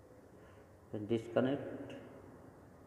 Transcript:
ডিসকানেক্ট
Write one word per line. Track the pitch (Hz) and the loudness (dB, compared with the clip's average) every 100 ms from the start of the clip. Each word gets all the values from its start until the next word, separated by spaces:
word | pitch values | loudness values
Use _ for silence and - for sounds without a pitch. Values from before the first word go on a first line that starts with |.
| - - - - - - - - - 110 104 | -20 -20 -20 -20 -20 -20 -20 -20 -6 -4 2
ডিসকানেক্ট | 113 - - 127 147 - - - - - - - - - - - - | 2 4 6 6 4 0 -6 -8 -10 -12 -14 -16 -16 -18 -18 -18 -18